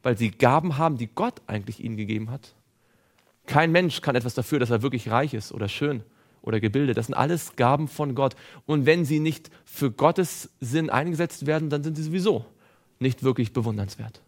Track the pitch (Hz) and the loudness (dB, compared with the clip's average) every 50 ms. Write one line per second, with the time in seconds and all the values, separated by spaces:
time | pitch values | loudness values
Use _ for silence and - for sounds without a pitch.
0 | - 127 120 98 117 107 95 - 131 120 131 160 156 185 143 135 160 160 147 117 | 0 0 0 2 0 -2 2 4 4 6 6 4 2 -2 -2 0 0 0 0 -2
1 | 120 110 _ - 202 247 - - _ - 107 107 98 110 113 - - 113 110 107 | -6 -8 _ -4 -4 -4 -4 -8 _ -8 -8 -6 -6 -8 -12 -10 -8 -8 -6 -6
2 | 107 98 110 107 110 110 127 139 - - _ _ _ _ _ _ _ _ _ _ | -4 -4 -4 -6 -6 -8 -10 -12 -14 -20 _ _ _ _ _ _ _ _ _ _
3 | _ _ _ _ _ _ _ _ _ - 131 147 160 165 160 175 185 165 - - | _ _ _ _ _ _ _ _ _ 2 4 4 4 6 6 4 4 4 -2 -2
4 | - 151 127 127 117 127 - - 120 - 151 143 123 117 120 110 117 139 127 117 | -2 0 0 2 0 0 -4 -4 -2 0 0 0 2 2 2 0 0 0 -2 -4
5 | - 110 110 123 147 147 127 110 101 - - - 107 98 - - 147 147 143 113 | -2 0 0 0 0 0 -4 -8 -8 -10 -8 -6 -6 -6 -4 -2 -2 -2 -2 -4
6 | 107 _ _ _ _ _ _ _ - - 110 107 107 107 101 135 147 131 113 - | -8 _ _ _ _ _ _ _ -4 -2 -2 0 0 0 2 2 2 2 0 0
7 | 113 - 147 - 131 147 175 165 - - - - 123 120 139 147 156 139 - - | -2 -2 0 0 0 0 0 -2 -4 -8 0 2 4 4 4 2 0 -6 -4 -4
8 | 151 143 127 131 139 131 - - - - - - _ - 151 151 131 143 160 175 | -4 -2 0 0 0 0 0 -4 -20 -20 -20 -14 _ 0 0 4 6 4 4 4
9 | 165 127 156 151 156 160 147 - - - - - _ - - - 143 131 107 - | 2 0 0 0 0 0 -2 -4 -12 -20 -20 -20 _ -18 -6 -2 -2 -2 0 2
10 | 139 160 170 196 180 147 - - - - _ _ 135 113 131 160 160 - - 127 | 2 4 4 2 0 -2 -4 -12 -14 -16 _ _ -8 -2 -2 -2 0 0 0 0
11 | 151 175 170 151 175 165 - - 143 147 156 156 160 151 147 147 143 160 156 151 | 0 0 0 -2 -2 -4 -4 -6 -2 -2 0 0 0 -2 -2 -2 -2 -4 -4 -4
12 | 156 156 165 190 180 220 160 107 117 - _ _ _ _ _ _ _ _ _ _ | -4 -2 -2 0 2 2 2 0 -2 -8 _ _ _ _ _ _ _ _ _ _
13 | 127 131 123 - - 131 123 123 120 107 - 131 110 117 107 104 101 98 - - | 0 0 0 2 0 0 2 2 -2 -2 -2 -2 -2 -2 -2 -4 -4 -6 -8 -12
14 | 113 110 - - _ | -14 -14 -16 -20 _